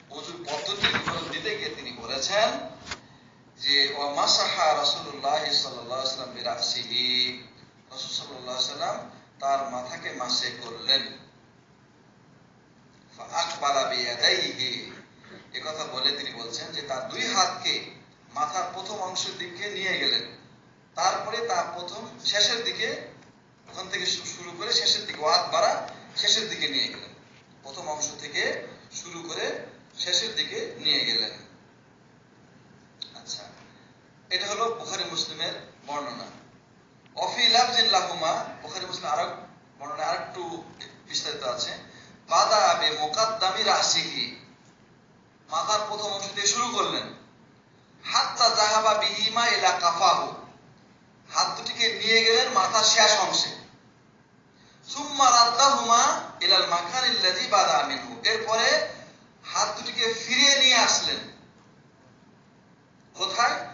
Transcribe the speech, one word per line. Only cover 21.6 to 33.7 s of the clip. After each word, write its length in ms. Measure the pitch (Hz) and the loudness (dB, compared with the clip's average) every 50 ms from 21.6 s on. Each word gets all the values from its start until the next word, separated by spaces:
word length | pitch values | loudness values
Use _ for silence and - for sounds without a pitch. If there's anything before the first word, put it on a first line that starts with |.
| 160 - 180 175 | -2 -2 -6 -10
প্রথম 400 | 175 175 196 220 233 240 - - - | -10 -10 -10 -12 -12 -14 -12 -6 -4
শেষের 380 | - 202 208 214 240 233 226 214 | 0 2 4 4 2 2 0 -2
দিকে, 380 | 185 - 208 220 - - - - - - - - - - _ _ _ _ _ _ - | -4 -4 -4 -4 -4 -4 -6 -10 -12 -16 -20 -20 -20 -20 _ _ _ _ _ _ -16
ওখান 200 | - 185 185 185 | -14 -14 -10 -8
থেকে 160 | 196 180 185 | -6 -4 -2
শু-, 200 | 185 180 180 180 | -2 -2 -2 -4
শুরু 260 | - - 175 175 175 175 | -8 -12 -12 -12 -12 -10
করে 160 | 180 214 233 240 | -6 -2 0 0
শেষের 320 | - - - - 208 208 | 2 2 2 2 0 -2
দিকে, 200 | - - - 151 | -6 -6 -2 2
হাত 280 | 156 170 180 170 - 156 | 4 4 4 2 2 2
বাড়া 360 | 165 - - - - - - - - - - - | 4 4 4 2 0 -4 -8 -12 -14 -18 -10 -6
শেষের 320 | - 208 208 - 226 214 - | -2 0 2 2 2 0 -2
দিকে 180 | - 170 156 | -4 -4 -4
নিয়ে 200 | 143 135 127 113 | -2 -2 -2 -2
গেলেন, 220 | - - - - - - - - - - - - - - - 135 | -4 -6 -10 -14 -16 -18 -20 -20 -20 -20 -20 -20 -20 -20 -20 -18
প্রথম 260 | 135 - 180 165 156 | -16 -14 -10 -8 -8
অংশ 180 | 151 151 147 147 147 - | -6 -4 -6 -6 -6 -10
থেকে 460 | 151 147 147 175 226 262 - - - - - - - - | -10 -6 -4 -2 -2 -2 -2 -4 -8 -12 -16 -18 -20 -16
শুরু 300 | - - - 175 170 165 | -14 -14 -14 -12 -12 -12
করে 540 | 165 160 160 196 226 - - - - - - - - - - - | -10 -8 -6 -6 -4 -4 -6 -8 -10 -14 -18 -20 -20 -16 -10 -8
শেষের 360 | - 175 185 - 226 220 - | -2 0 0 0 0 -2 -4
দিকে 400 | - - - 190 - 233 - - - | -6 -6 -4 -4 -6 -6 -6 -8 -4
নিয়ে 260 | - 151 139 127 123 | -2 0 0 0 0
গেলেন। 260 | 117 113 104 - - - - - - - - - - _ - - - - _ - - - - _ _ _ - - - - - - - - - - - _ - - - - | 0 -2 -2 -2 -4 -8 -12 -18 -20 -20 -20 -20 -20 _ -20 -20 -20 -20 _ -20 -20 -20 -20 _ _ _ -20 -20 -20 -20 -20 -20 -20 -20 -20 -20 -20 _ -18 -18 -18 -18
আচ্ছা, 280 | - - - - - 101 - - - - - | -16 -14 -12 -12 -12 -12 -16 -20 -20 -20 -20